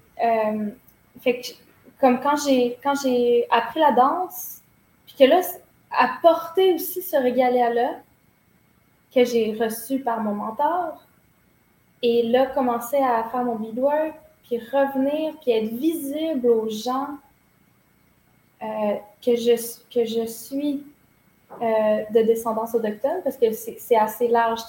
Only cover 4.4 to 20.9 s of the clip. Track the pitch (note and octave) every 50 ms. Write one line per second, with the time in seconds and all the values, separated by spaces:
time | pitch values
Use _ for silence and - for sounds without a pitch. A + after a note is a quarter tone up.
4.4 | - - - - _ _ _ _ _ _ _ _ _ - - - C4+ B3+ D#4+ F#4
5.4 | F#4 - - - - _ _ _ _ - - - B3+ B3 - - - E4 E4 -
6.4 | - - - F#4+ F#4+ F#4+ E4+ D4 - - - F#4 - - D#4+ C#4 B3 B3 A#3 B3+
7.4 | B3+ B3 B3 B3 A#3+ A#3 A#3 A#3 A#3+ D4+ E4+ - - _ _ _ _ _ _ _
8.4 | _ _ _ _ _ _ _ _ _ _ _ _ _ _ - C4 B3 A#3+ A#3 A#3
9.4 | A3 A3 G#3+ A3+ A3+ A3 A3 - - - C4+ B3+ - A#3+ A3+ G#3+ G#3+ G#3 G#3 G#3
10.4 | G#3 A3 A3 - D4 D#4 E4+ F4+ F4 D#4 D4 - _ _ _ _ _ _ _ _
11.4 | _ _ _ _ _ _ _ _ _ _ _ - - A#3 A#3 A#3 A#3 A3+ A#3+ B3+
12.4 | C4+ C4 C4 C#4+ B3+ B3 A#3 A#3 - - C#4+ C#4 C4+ B3+ A#3 A3+ A#3 - - B3
13.4 | B3 B3 A3+ G#3+ A3 A3 G#3+ B3 C4 C#4+ D4 D#4 D#4 D#4 - - - - _ _
14.4 | _ - A#3+ A3+ - - C4+ C#4 C#4 C4+ C4+ C4 C4+ C#4 D4 D#4 D#4 D#4 D4 -
15.4 | - B3+ A3+ A3 G#3+ A3+ A3+ A#3+ D4 E4 D#4+ C#4 C#4 C4+ C#4+ D#4 D#4+ D#4+ D4+ B3
16.4 | A#3+ A#3+ A#3 A3 A3 A3 G#3+ G#3+ A3 B3 B3+ C4+ C#4 D4 D4 - _ _ _ _
17.4 | _ _ _ _ _ _ _ _ _ _ _ _ _ _ _ _ _ _ _ _
18.4 | _ _ _ - G#3+ A3 G#3+ G#3+ G#3+ G#3 - - - - - _ - B3 A#3+ A#3
19.4 | A3+ A#3+ A#3 A3+ A3+ - - - _ - - A#3+ A3+ G#3+ A3 A#3 A3+ A3+ - -
20.4 | - - C4+ C#4 D4 D4 C#4 C#4+ - -